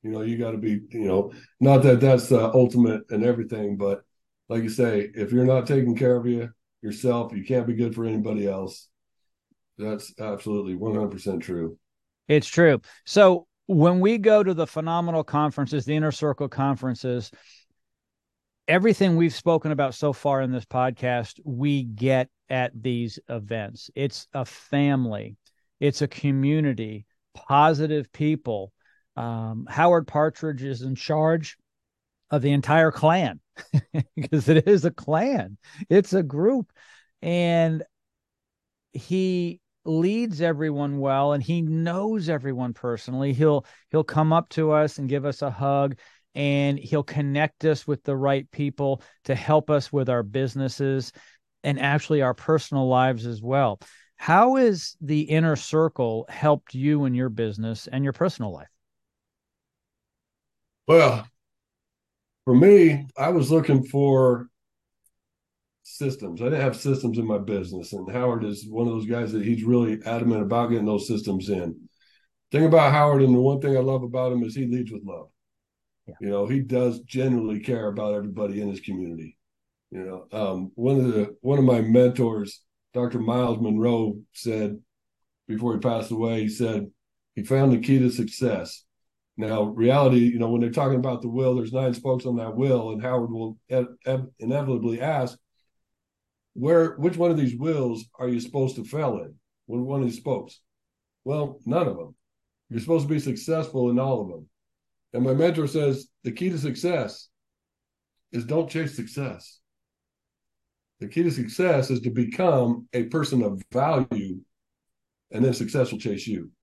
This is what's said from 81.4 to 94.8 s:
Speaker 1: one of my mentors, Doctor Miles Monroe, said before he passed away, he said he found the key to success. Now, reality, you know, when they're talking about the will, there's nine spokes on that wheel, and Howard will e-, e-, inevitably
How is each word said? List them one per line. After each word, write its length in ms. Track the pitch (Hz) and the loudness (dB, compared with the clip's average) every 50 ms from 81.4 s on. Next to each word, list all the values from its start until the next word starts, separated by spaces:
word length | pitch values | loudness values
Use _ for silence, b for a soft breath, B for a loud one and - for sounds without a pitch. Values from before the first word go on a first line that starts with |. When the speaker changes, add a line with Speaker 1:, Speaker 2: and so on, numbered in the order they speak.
Speaker 1:
one 180 | - 127 143 143 | -4 0 2 4
of 60 | 135 | 4
my 160 | 127 123 113 | 4 4 4
mentors, 800 | 110 110 113 123 127 123 120 131 123 113 110 107 101 98 - - _ _ _ _ _ _ - | 4 4 6 6 6 6 4 2 -2 -2 -2 -4 -6 -8 -12 -18 _ _ _ _ _ _ -6
Doctor 260 | 127 123 120 120 117 | -4 -4 -4 -4 -4
Miles 400 | 110 113 120 123 123 120 117 107 | -2 -2 -2 0 0 -2 -2 -2
Monroe, 600 | 120 107 107 107 113 120 120 113 110 107 101 107 - _ - | -2 -2 0 0 2 2 2 0 0 -2 -4 -6 -12 _ -16
said 460 | - - 117 110 107 107 101 104 110 _ _ _ _ _ _ _ _ _ _ _ _ _ - | -10 -6 -4 -4 -2 -4 -4 -6 -10 _ _ _ _ _ _ _ _ _ _ _ _ _ -10
before 260 | - 107 120 120 110 | -6 -4 -2 -2 -2
he 60 | 104 | -2
passed 320 | - 123 117 113 110 - | -2 -2 -2 -2 -4 -6
away, 300 | 117 110 113 113 113 110 | -6 -4 -2 -2 -2 -2
he 80 | 107 107 | -2 -4
said 400 | 107 - 120 - 107 101 101 98 _ _ _ _ _ _ _ _ - | -4 -2 -4 -2 -2 -4 -6 -8 _ _ _ _ _ _ _ _ -12
he 80 | - 101 | -8 -4
found 280 | - 131 135 139 135 | 0 2 2 4 4
the 80 | 123 113 | 4 2
key 200 | 117 - 135 135 | 2 2 2 4
to 100 | 127 120 | 4 2
success. 720 | - - 113 107 - - 127 120 104 95 85 - - - _ _ _ _ _ _ _ _ _ _ _ - | 0 -2 -4 -6 -6 -4 -4 -2 -2 -4 -6 -10 -14 -20 _ _ _ _ _ _ _ _ _ _ _ -8
Now, 260 | 110 107 110 107 104 | -6 -4 -2 -2 -2
reality, 560 | 107 110 117 113 120 131 143 139 131 127 120 | -2 -2 0 2 4 6 6 6 6 6 6
you 200 | 117 120 120 117 | 4 4 2 2
know, 100 | 117 113 | 0 0
when 120 | 117 117 | 0 0
they're 80 | 120 117 | 0 0
talking 300 | 117 156 139 135 135 123 | 0 0 0 0 0 0
about 220 | 127 131 123 120 | 0 -2 -4 -4
the 80 | - 117 | -6 -6
will, 260 | 113 127 131 127 127 | -2 0 0 0 0
there's 180 | 127 110 110 123 | 0 -2 -4 -4
nine 200 | 131 135 127 120 | -2 -2 -2 -2
spokes 320 | 120 - 135 127 123 127 | -4 -2 -2 -2 -2 -2
on 100 | 127 120 | -4 -4
that 200 | 120 113 113 107 | -4 -6 -6 -4
wheel, 360 | 113 135 139 127 120 110 110 | -2 0 2 2 0 0 -4
and 100 | 110 107 | -8 -6
Howard 300 | 110 127 127 127 117 113 | -6 -4 -2 -2 -2 -4
will 260 | 113 113 113 110 110 - _ - | -6 -6 -8 -8 -10 -12 _ -4
e-, 140 | 127 127 123 123 123 - - 131 | -2 -2 -2 -4 -6 -10 -6 -4
e-, 200 | 131 131 131 - - - | -4 -4 -4 -8 -12 -10
inevitably 640 | 113 117 131 147 139 135 127 113 | -6 -4 -2 -2 -2 -2 -2 -2